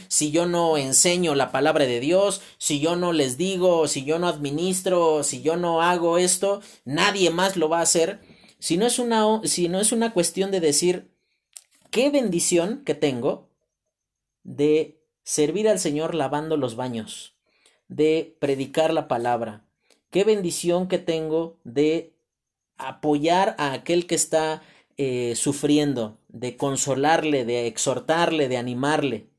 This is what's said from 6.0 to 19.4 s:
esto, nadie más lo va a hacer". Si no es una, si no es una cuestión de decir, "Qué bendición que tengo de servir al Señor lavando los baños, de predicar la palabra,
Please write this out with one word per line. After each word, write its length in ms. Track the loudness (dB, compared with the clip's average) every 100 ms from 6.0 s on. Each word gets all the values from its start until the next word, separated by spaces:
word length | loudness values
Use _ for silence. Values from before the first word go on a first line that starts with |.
| 2 2
esto, 420 | 2 0 0 -2 -8 -20 -6
nadie 460 | 0 2 4 0
más 260 | 2 0 0
lo 120 | 0
va 100 | 2
a 20 |
hacer". 380 | 2 2 0 -2 -16 -20 -20 -10
Si 180 | -2 0
no 80 | 0
es 140 | 0
una, 420 | 0 2 2 2 0
si 220 | 0 0
no 120 | 0
es 120 | 0
una 220 | 2 0
cuestión 380 | 0 -2 0 -2
de 80 | 0
decir, 520 | 2 2 2 0 -6 _ _ _ _ -20 _ _ -6
"Qué 220 | 0 2
bendición 720 | 2 0 0 2 2 0 -4 -6
que 80 |
tengo 560 | -2 0 0 -2 -4 _ _ _ _ _ _ _ _ _ _
de 600 | -14 0 2 2 0 -8 _ _
servir 460 | -8 0 0 2 2
al 100 | 2
Señor 340 | 0 -2 -2
lavando 420 | -2 -2 -2 -2 -2
los 200 | -2 -4
baños, 600 | -8 -8 -10 -14 -18 _ _ _ _ _ -12
de 500 | 0 2 2 -2 -6
predicar 540 | -2 -2 -2 0 0
la 140 | 0 -2
palabra, 580 | -2 0 -2